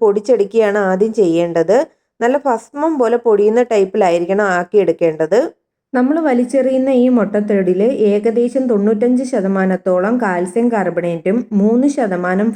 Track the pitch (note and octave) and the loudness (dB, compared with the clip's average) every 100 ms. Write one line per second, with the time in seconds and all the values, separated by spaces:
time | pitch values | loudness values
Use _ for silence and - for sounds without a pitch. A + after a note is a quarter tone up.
0 | G#3+ G#3 G#3+ A#3 G3 A3 G#3 G#3 F#3+ F#3 | 2 0 2 0 2 0 2 2 0 0
1 | A3 A3 F#3 E3 E3+ E3+ E3 A3+ D#4+ _ | 0 0 0 0 0 0 2 2 0 _
2 | _ - A#3 C#4 C#4 A3+ - C#4+ D#4 D#4 | _ -4 -2 0 0 -4 -6 -6 -2 0
3 | A#3 A#3 A#3+ G3+ G#3 A3+ A#3+ A3 F#3+ G#3+ | 0 0 2 2 2 2 0 0 0 2
4 | F#3+ E3+ F3 F#3+ G#3 F3+ F3 G#3+ F3+ E3 | 2 2 0 0 0 0 0 0 2 2
5 | E3 D#3 D#3+ G3+ D#4+ - _ _ _ B3+ | 0 0 0 0 0 -6 _ _ _ -2
6 | B3+ D#4+ D#4 A#3+ B3 C4+ B3+ C4 C4 C4 | 0 0 0 0 0 0 0 0 2 2
7 | B3 B3 G#3 G#3 G#3 G3+ F3+ F3+ A3 C#4 | 4 2 0 -2 -2 0 0 0 0 0
8 | G#3 G#3 A3+ A3 A#3+ C4+ B3+ G#3 G#3 G#3+ | 0 0 0 0 0 -2 -2 0 0 0
9 | A#3+ B3+ C4 A#3+ F#3+ F#3+ F#3+ F#3 F#3+ F3+ | 0 0 -2 -2 -2 0 0 -2 -2 0
10 | F#3+ B3 A3 F3+ F#3 A#3 A#3+ A3+ F3+ E3+ | 0 -2 -2 -2 -4 -2 -2 -2 -2 -4
11 | F3 E3 F#3 A3+ - G3+ G#3 A#3+ C#4+ C#4+ | -4 -4 -2 -4 -2 0 0 2 0 0
12 | A3 F3+ F3+ F#3 A3 | -2 -2 -2 -2 -2